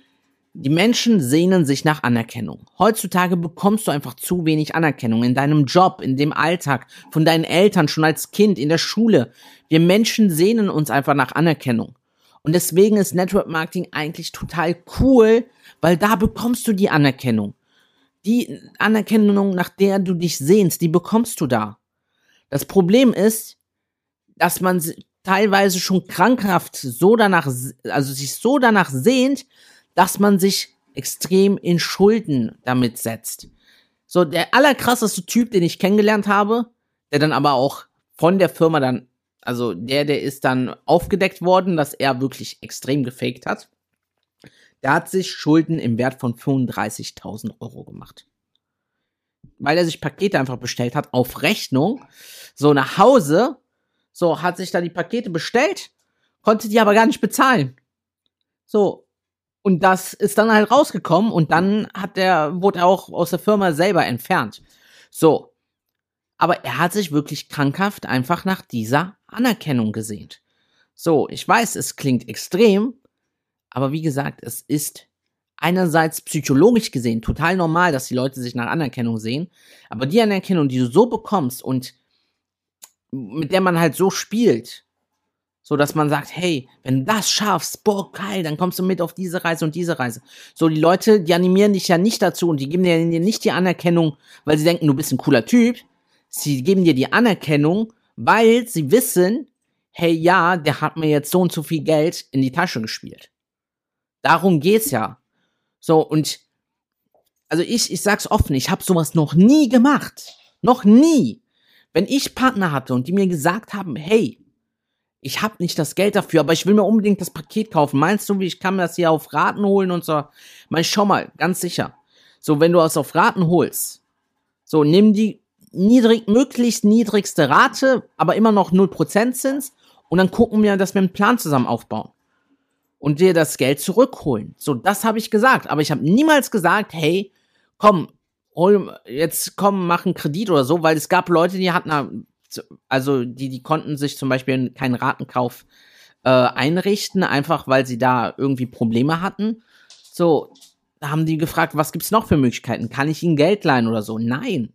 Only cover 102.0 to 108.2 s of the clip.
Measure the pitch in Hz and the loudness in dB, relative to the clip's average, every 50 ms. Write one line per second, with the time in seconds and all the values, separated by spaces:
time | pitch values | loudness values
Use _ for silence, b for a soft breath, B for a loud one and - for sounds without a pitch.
102 | 151 170 175 - - _ - 135 135 131 131 170 175 180 - 127 110 107 - - | 2 0 -2 -6 -14 _ -2 -2 -2 0 0 -2 -4 -2 -4 -8 -8 -8 -10 -12
103 | - - - - - _ _ _ _ _ _ _ _ _ _ _ _ _ _ _ | -14 -18 -20 -20 -20 _ _ _ _ _ _ _ _ _ _ _ _ _ _ _
104 | _ _ _ _ - 131 160 165 165 196 175 151 135 180 214 226 220 - 135 113 | _ _ _ _ 0 0 2 2 2 2 2 2 2 2 2 2 0 -2 -2 -4
105 | 107 - 113 - _ _ _ _ _ _ _ _ _ _ _ _ - - 165 160 | -4 -6 -8 -14 _ _ _ _ _ _ _ _ _ _ _ _ -2 0 2 2
106 | 151 - 156 156 147 - - - _ _ _ _ _ _ _ _ _ _ _ _ | 2 2 -2 -2 -2 -4 -8 -12 _ _ _ _ _ _ _ _ _ _ _ _
107 | _ _ _ _ _ _ _ _ _ _ 151 165 175 - 233 233 - - - 175 | _ _ _ _ _ _ _ _ _ _ -2 -2 -2 -2 -2 -2 -2 -4 -6 -4
108 | - 208 202 208 | -2 -2 -2 -2